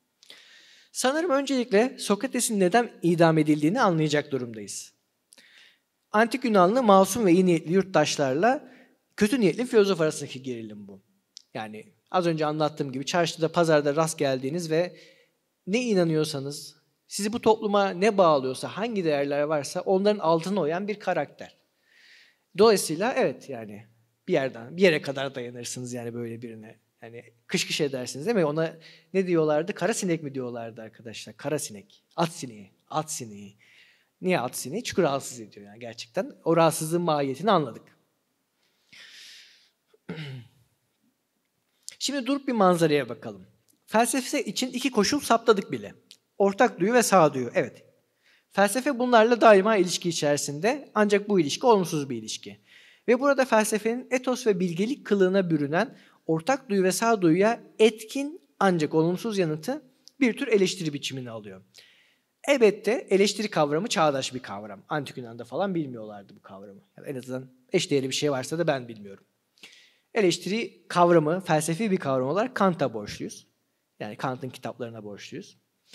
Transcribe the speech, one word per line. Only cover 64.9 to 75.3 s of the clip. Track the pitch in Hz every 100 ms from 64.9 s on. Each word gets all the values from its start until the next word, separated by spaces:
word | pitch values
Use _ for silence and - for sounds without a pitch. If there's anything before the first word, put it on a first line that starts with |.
| 151 139 -
Yunan'da | 117 117
falan | 117 135 196 170
bilmiyorlardı | 143 120 107 104 98 104
bu |
kavramı. | - 98 101 98 _ -
Yani | -
en | 131
azından | 127 127 131 _ _
eşdeğeri | 180 - 143 131
bir | 127
şey | 147
varsa | 131 127 160
da | 160
ben | 139 120
bilmiyorum. | 110 101 95 _ _ _ _ - - _ _ _ 233
Eleştiri | 190 165 180 220 233 - -
kavramı, | 180 175 170 151 180
felsefi | 185 156 156 165 226
bir | 185
kavram | 139 135 127
olarak | 175 247 -
Kant'a | 196 165 135
borçluyuz. | 110 101 - 82 - - _ _ _ _ -
Yani | 107 110
Kant'ın | 135 127 131
kitaplarına | - 117 110 120 113
borçluyuz. | 104 98 -